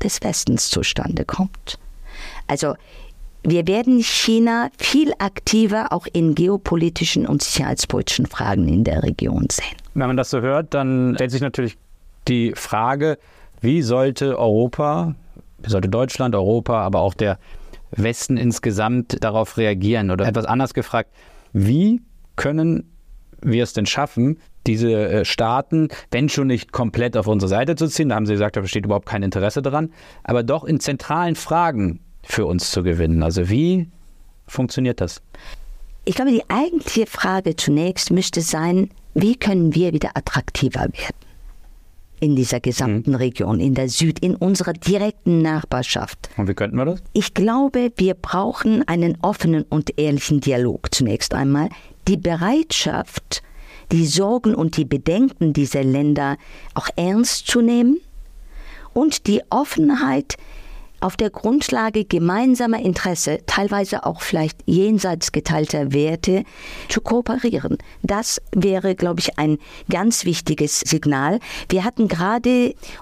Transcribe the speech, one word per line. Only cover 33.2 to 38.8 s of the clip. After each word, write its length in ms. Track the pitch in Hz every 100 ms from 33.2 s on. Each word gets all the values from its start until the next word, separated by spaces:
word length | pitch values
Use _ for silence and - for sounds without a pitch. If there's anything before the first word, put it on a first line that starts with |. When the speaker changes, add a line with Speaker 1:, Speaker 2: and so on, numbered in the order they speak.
Speaker 2:
Also 240 | 80 87 90
wie 400 | 117 170 185 165 - - - - - -
funktioniert 540 | - 123 - 127 117
das? 200 | 87 - - - - - - - - - -
Speaker 1:
Ich 100 | 185
glaube, 160 | 269
die 120 | 226 -
eigentliche 560 | 226 330 339 - 220 214
Frage 500 | - 190 190 180 165
zunächst 560 | - 147 175 180 -
müsste 300 | 175 - 175
sein, 480 | 165 160 170 185